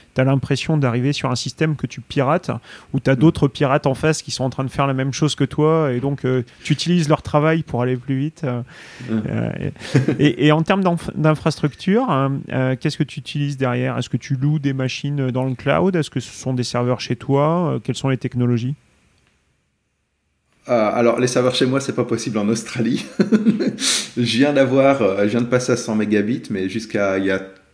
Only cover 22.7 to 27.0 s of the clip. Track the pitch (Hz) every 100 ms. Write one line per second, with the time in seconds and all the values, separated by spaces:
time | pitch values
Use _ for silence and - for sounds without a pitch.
22.7 | 127 113 - - - 202 214 233 - -
23.7 | - - - - - 117 113 143 143 131
24.7 | 135 135 135 101 98 104 120 123 127 127
25.7 | 123 - 107 104 104 104 127 - 101 95
26.7 | 110 110 104